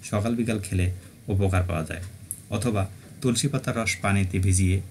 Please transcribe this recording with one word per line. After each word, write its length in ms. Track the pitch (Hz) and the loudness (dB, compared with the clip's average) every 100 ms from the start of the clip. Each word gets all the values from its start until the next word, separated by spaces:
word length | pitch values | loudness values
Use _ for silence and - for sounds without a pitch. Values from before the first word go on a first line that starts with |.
| - | -2
সকাল 220 | 107 107 120 | -2 0 0
বিকাল 220 | 117 110 95 | 0 -2 0
খেলে 180 | 95 90 - - - - | 0 0 -2 -12 -18 -2
উপকার 360 | 98 95 92 90 | 2 4 2 2
পাওয়া 140 | 82 78 | -2 -4
যায়। 140 | 78 - - - - - | -8 -10 -14 -12 -12 -6
অথবা 340 | 120 123 104 95 - - - | -2 0 0 -2 -6 -18 -4
তুলসী 280 | 131 113 143 | 0 0 0
পাতার 260 | 135 - - | -2 -2 -2
রস 140 | 110 - | -2 0
পানিতে 360 | 101 98 92 98 | 2 2 2 2
ভিজিয়ে 360 | 95 92 92 95 - | 4 4 4 2 0